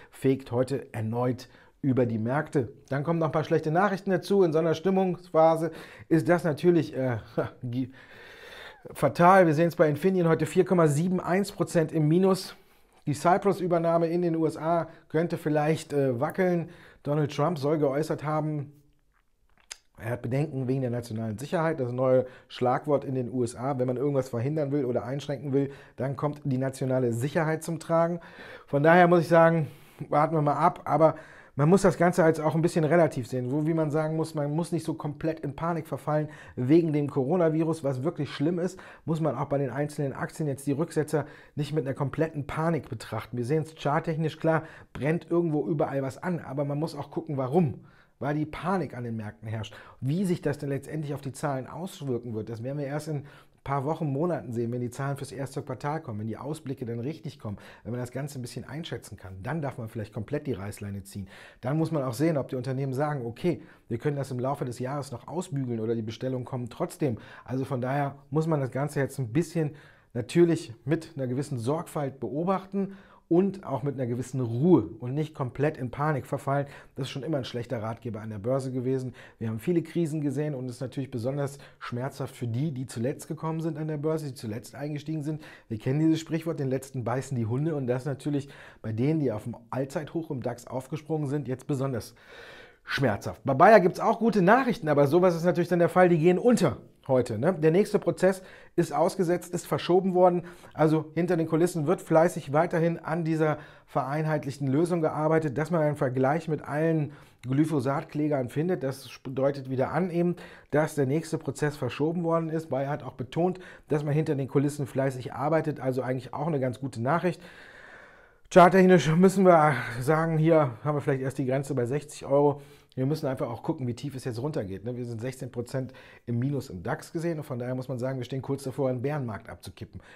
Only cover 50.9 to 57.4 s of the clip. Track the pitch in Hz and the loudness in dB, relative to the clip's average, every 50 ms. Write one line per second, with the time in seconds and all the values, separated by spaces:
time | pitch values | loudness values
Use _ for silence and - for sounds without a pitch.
50.9 | 156 156 151 139 139 135 - 135 - - - 147 135 131 123 - - 147 180 185 | -8 -6 -6 -6 -8 -8 -8 -10 -8 -6 -4 -4 -4 -4 -6 -10 -12 -12 -12 -12
51.9 | - - 143 135 120 117 - 120 110 110 101 113 117 110 113 131 143 151 143 131 | -12 -8 -6 -4 -4 -4 -4 -6 -8 -8 -8 -8 -10 -8 -8 -6 -6 -6 -6 -4
52.9 | 143 151 147 160 151 135 - - - - - _ _ _ - - 139 139 127 147 | -6 -6 -6 -6 -6 -6 -8 -10 -18 -20 -20 _ _ _ -8 -4 -4 -2 -2 -2
53.9 | 160 - 165 143 135 139 170 180 160 127 92 123 110 120 117 117 123 123 123 120 | -2 -2 -2 -2 -2 0 0 0 -2 -4 -6 -6 -4 -4 -2 -2 -4 -4 -6 -6
54.9 | 120 - 135 139 139 139 143 - - 135 - - - 143 120 - 127 - - 147 | -6 -6 -6 -4 -4 -6 -8 -10 -10 -10 -8 -8 -8 -8 -8 -8 -8 -6 -4 -4
55.9 | 156 175 - 127 107 104 107 113 104 - - 139 156 156 - 131 135 - 127 113 | -4 -4 -6 -8 -8 -6 -6 -6 -6 -8 -8 -8 -8 -8 -8 -10 -8 -8 -6 -8
56.9 | 117 117 117 143 160 143 - 151 - - | -6 -6 -6 -8 -8 -8 -10 -12 -12 -10